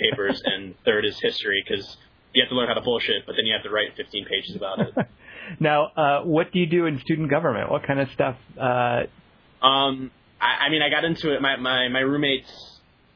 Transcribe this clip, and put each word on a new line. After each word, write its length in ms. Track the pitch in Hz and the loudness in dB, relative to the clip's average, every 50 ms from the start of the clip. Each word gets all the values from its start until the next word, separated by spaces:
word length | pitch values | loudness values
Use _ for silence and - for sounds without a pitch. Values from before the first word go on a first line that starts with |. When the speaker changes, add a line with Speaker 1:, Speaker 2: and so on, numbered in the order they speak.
| 113 110 | 0 0
Speaker 1:
papers. 320 | 107 104 101 98 101 - | 0 0 0 -2 -2 -2
Speaker 2:
<laughs> 40 | - | -2
Speaker 1:
And 280 | 104 98 95 98 95 92 - - | -4 -4 -4 -6 -10 -16 -2 0
third 200 | 120 110 107 107 | 2 2 2 2
is 140 | 104 98 - | 0 -2 -2
history 440 | - 120 113 - - 107 98 98 98 - | -2 -2 -2 -2 -2 -2 0 0 -2 -2
'cause 300 | 107 98 98 - - - - - _ _ _ _ - | -4 -6 -6 -10 -16 -20 -20 -20 _ _ _ _ 2
you 80 | 127 | 2
have 80 | 123 - | 2 2
to 60 | 127 | 2
learn 120 | 127 120 117 | 0 0 0
how 60 | 113 | 0
to 80 | 107 | 0
bullshit, 440 | - 123 120 113 - - 110 98 - - | 0 0 -2 -2 0 -2 -2 -4 -4 -4
but 80 | 92 | -4
then 100 | 98 110 | -4 -2
you 80 | 110 110 | 0 -2
have 80 | 104 101 | -2 -2
to 60 | 104 | -2
write 260 | 104 107 104 - - | -2 -2 -2 -2 -4
fifteen 300 | - 104 - - 104 98 | -10 -12 -10 -10 -10 -6
pages 300 | - 98 98 - - - | -4 -6 -6 -6 -6 -8
about 240 | 95 101 95 95 - | -8 -6 -6 -2 -2
it. 140 | 208 - - | -2 -2 -2
Speaker 2:
<laughs> 640 | 269 - - - - - - - - - - 180 - | -4 -4 -4 -8 -14 -20 -20 -20 -16 -16 -14 -6 -2
Now, 260 | 156 151 151 147 151 - - | 0 2 4 2 2 0 0
uh, 260 | - 156 139 143 143 - | 0 2 2 2 2 2
what 280 | 170 156 156 175 - | 2 2 2 2 2
do 60 | - 185 | 0 0
you 60 | 175 | 2
do 220 | 160 165 175 170 160 | 2 2 2 2 2
in 120 | 151 131 | 0 -2
student 300 | - - 165 151 160 143 | -2 -2 -2 -2 0 0
government? 400 | 143 151 170 156 117 98 - - | 0 0 2 0 0 0 0 0
What 160 | - 147 - | -2 -2 0
kind 140 | - 139 139 | 0 0 0
of 100 | 139 131 | 0 -2
stuff? 260 | - - 143 139 123 - - - - - | 0 -2 -2 -2 -2 -6 -12 -20 -10 -2
Uh 440 | 127 127 123 123 123 120 120 120 - - - - - _ _ _ _ _ _ _ | 0 0 2 2 2 2 2 0 -2 -4 -8 -14 -20 _ _ _ _ _ _ _
Speaker 1:
Um, 480 | - 131 135 135 139 135 135 131 131 127 - _ _ _ _ - | 4 4 6 6 4 2 0 -2 -6 -10 -12 _ _ _ _ 0
I, 240 | - 123 123 - 139 | 2 2 2 2 2
I 40 | 143 | 2
mean, 120 | 156 156 | 2 2
I 80 | 147 147 | 2 2
got 140 | 147 151 156 | 2 2 2
into 260 | 170 170 - - 156 139 | 0 0 0 0 0 0
it. 80 | - 143 | 2 2
My, 140 | 135 135 120 | 0 0 0
my, 300 | 127 127 131 127 127 123 | 0 0 0 0 0 0
my 100 | 123 131 | 0 2
roommates, 500 | 135 135 143 147 147 143 135 131 - - - - - - - - _ _ _ _ _ _ _ | 2 2 2 2 2 0 0 -2 -4 -8 -18 -20 -20 -20 -20 -20 _ _ _ _ _ _ _